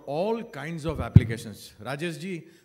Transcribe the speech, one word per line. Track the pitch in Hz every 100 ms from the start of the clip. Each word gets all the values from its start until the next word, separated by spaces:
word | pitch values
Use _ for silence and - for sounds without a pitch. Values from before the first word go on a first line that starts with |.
| -
all | 147 202 226
kinds | 220 143 147 170 156
of | 135
applications. | 117 - 113 113 110 98 - -
Rajesh | 110 147 170 147
ji, | 185 170 - -